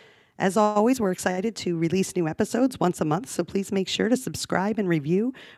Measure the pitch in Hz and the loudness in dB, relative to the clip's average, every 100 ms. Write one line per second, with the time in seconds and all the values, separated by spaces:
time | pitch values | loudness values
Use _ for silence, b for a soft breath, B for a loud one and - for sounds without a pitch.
0 | b b b - 190 190 208 208 220 262 | b b b -4 0 2 2 4 4 4
1 | 202 185 196 185 220 202 - 170 165 180 | 0 0 -2 -2 -2 -4 -2 0 2 2
2 | 190 - 160 160 214 226 262 - 180 170 | 0 0 -2 0 -2 2 0 2 0 0
3 | 160 156 269 - 170 196 196 196 185 - | 0 -2 -2 -6 -4 -4 -2 -2 -2 0
4 | 196 254 254 156 - 175 196 220 190 165 | 2 0 -2 -8 -2 -2 0 -2 0 0
5 | 143 185 240 B B | 2 0 0 B B